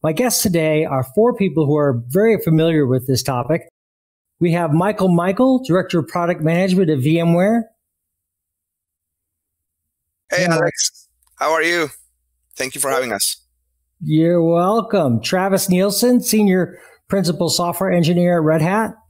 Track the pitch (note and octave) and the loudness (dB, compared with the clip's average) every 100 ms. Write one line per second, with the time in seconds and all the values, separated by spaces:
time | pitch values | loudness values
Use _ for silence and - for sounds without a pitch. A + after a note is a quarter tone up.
0 | D#3 D#3+ B3 - G#3+ E3+ D#3 D#3 D#3+ C3 | -2 -2 -2 0 0 0 2 0 0 -2
1 | B2+ - A#3 A#3+ G3 D3+ C#3+ D3+ C#3+ A#2 | -2 0 0 2 -2 0 0 2 0 -2
2 | A#2+ D#3+ A3 G#3 - D#3+ E3 D#3 C3+ B2+ | -2 0 2 2 2 2 2 2 2 0
3 | C3 B2 - B2 B2 E3+ - _ _ _ | 0 -2 -2 -4 -2 -4 -4 _ _ _
4 | _ _ _ _ F3 E3+ E3 D3+ F#3+ G#3 | _ _ _ _ 0 0 0 0 0 0
5 | F#3+ E3+ F3+ G3 C4 B3+ C4 F3 F#3 F3 | 2 2 0 2 2 2 0 -2 0 -4
6 | - F3+ E3+ E3+ D#3 E3+ F#3+ F#3 F3 D3 | -2 -4 -2 -2 0 0 2 2 2 0
7 | C3+ E3 E3 E3+ G3 A#3 A3 _ _ _ | 2 2 2 2 2 0 -4 _ _ _
8 | _ _ _ _ _ _ _ _ _ _ | _ _ _ _ _ _ _ _ _ _
9 | _ _ _ _ _ _ _ _ _ _ | _ _ _ _ _ _ _ _ _ _
10 | _ _ _ F3+ F3+ E3 E3+ - - _ | _ _ _ -2 0 0 -2 -4 -8 _
11 | _ _ _ _ D3 D#3+ E3 F3 D3+ - | _ _ _ _ -2 0 0 -2 -4 -8
12 | _ _ _ _ _ - C3 C3+ C3+ C3+ | _ _ _ _ _ -10 -10 -6 -4 -2
13 | B2+ G2+ - - _ _ _ _ _ _ | -2 -4 -6 -8 _ _ _ _ _ _
14 | D3+ D#3 E3 F3 E3 E3+ F3+ A3+ A3+ G3+ | -2 0 2 2 2 2 2 0 0 -2
15 | C#3+ A2+ - F#3 F#3+ F#3+ - F3+ G3+ G3+ | 0 -2 -2 -2 0 -2 0 0 0 0
16 | A#3+ B3 B3 A3 G#3 F#3 E3+ - - _ | 2 2 2 2 2 2 -2 -8 -20 _
17 | _ G3 F3 E3+ E3+ - F3 E3+ F#3+ F3 | _ -2 -2 -2 -2 -2 -4 -4 0 2
18 | E3 F3 F3 F3 D3+ D#3 D#3 G3+ G#3+ - | 2 2 2 2 2 2 0 0 -4 -8
19 | _ | _